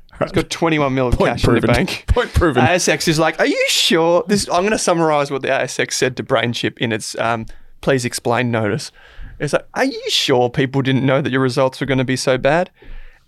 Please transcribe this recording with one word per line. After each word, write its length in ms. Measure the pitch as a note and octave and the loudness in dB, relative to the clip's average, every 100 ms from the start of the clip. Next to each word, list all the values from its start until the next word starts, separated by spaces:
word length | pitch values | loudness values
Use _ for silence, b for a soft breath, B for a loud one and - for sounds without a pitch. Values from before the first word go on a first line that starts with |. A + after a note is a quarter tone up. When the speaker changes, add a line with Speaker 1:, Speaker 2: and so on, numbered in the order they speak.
| - | -20
Speaker 1:
Right. 100 | - | -8
Speaker 2:
It's 100 | - | -4
got 180 | F3 D#3 | -2 -4
twenty-one 440 | - E3 D#3 C#3 | -2 0 2 2
mil 140 | C3 B2+ | 2 0
of 60 | |
Speaker 1:
Point 160 | A#2 E3+ | 2 2
Speaker 2:
cash 120 | A#2+ | 2
in 100 | - | 2
the 60 | A#2+ | 2
Speaker 1:
proven. 140 | A2 | 2
Speaker 2:
bank. 300 | A#2+ F#3 - | 2 0 -4
Speaker 1:
<laughs> 40 | - | -2
Point 240 | - A#3 | 0 0
proven. 300 | - F3 B2+ | 2 2 4
Speaker 2:
A 40 | D#3 | 2
S 160 | F3+ - | 2 2
X 220 | D#3 - | 0 0
is 100 | D#3 | 2
like, 220 | D#3+ D#3+ | 0 0
"Are 60 | A#3+ | 0
you 180 | - C5 | 0 0
sure?" 540 | - - F3 D#3+ F3 F#3 | 0 0 2 2 2 2
This, 200 | G3+ - | -2 0
I'm 140 | E3+ | 0
gonna 160 | G3 G#3+ | 0 0
summarize 520 | - E3+ D#3+ D3+ C#3 | 0 2 2 2 0
what 100 | C#3 | -2
the 60 | C3 | -2
A 120 | C3 | -2
S 180 | B2+ - | -2 -2
X 160 | B2 - | -4 0
said 200 | B2+ B2+ | -2 -2
to 40 | |
BrainChip 560 | A#2 B2 A#2+ A#2 A2 - | -2 0 0 -2 -4 -2
in 140 | B2 | -2
its, 260 | G#2+ - - | -2 -4 -4
um, 280 | A#2 A#2 A2 b b - | -2 -2 -6 b b -6
please 240 | - C#3 | 0 0
explain 460 | A#2+ - B2 A#2 B2 | 0 -4 -2 0 0
notice. 400 | A2+ G#2+ A#2 - B B B B - | 0 0 -2 -6 B B B B -8
It's 120 | C#3+ | -4
like, 140 | F3+ - | -2 -4
"Are 100 | - | -2
you 180 | C4 A4 B4 | -2 -4 -4
sure 380 | - - B2+ B2 | -2 2 2 2
people 320 | B2 C3+ C#3 | 0 0 0
didn't 220 | C3 C3 | 0 2
know 160 | C3 C3+ | 2 2
that 100 | C3 | 0
your 80 | C3 | 0
results 380 | C3 B2 C3 - | 0 2 0 -2
were 60 | B2+ | -2
gonna 180 | C3 | 0
be 120 | B2+ C3 | 0 0
so 220 | - C3 | 0 2
bad?" 320 | C#3 D#3+ F#3 b b b b b | 2 2 0 b b b b b